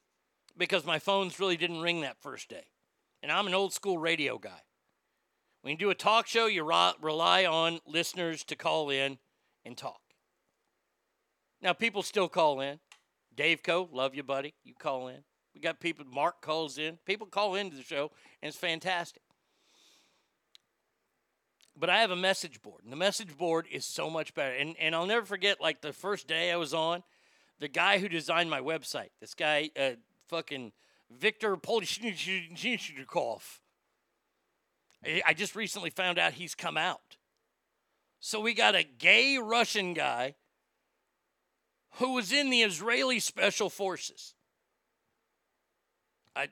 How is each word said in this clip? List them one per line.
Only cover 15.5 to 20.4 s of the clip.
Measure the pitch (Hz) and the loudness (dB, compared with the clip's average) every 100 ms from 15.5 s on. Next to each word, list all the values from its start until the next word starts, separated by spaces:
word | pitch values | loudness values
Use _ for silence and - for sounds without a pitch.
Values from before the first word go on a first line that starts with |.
We | - | -8
got | 165 160 | -6 -4
people, | 170 151 | -4 -6
Mark | 135 127 165 - | -6 0 0 0
calls | - 160 151 139 | -4 -2 -4 -6
in. | 156 170 - | -8 -6 -4
People | 214 202 | -4 -4
call | 202 208 | -2 0
into | 190 196 139 | 0 -4 -10
the | |
show, | 123 147 151 - - _ | -6 -4 -4 -8 -20 _
and | 151 | -12
it's | - | -4
fantastic. | 175 165 175 180 175 - _ _ _ _ _ _ _ _ _ _ _ _ | -2 -2 -2 -4 -4 -12 _ _ _ _ _ _ _ _ _ _ _ _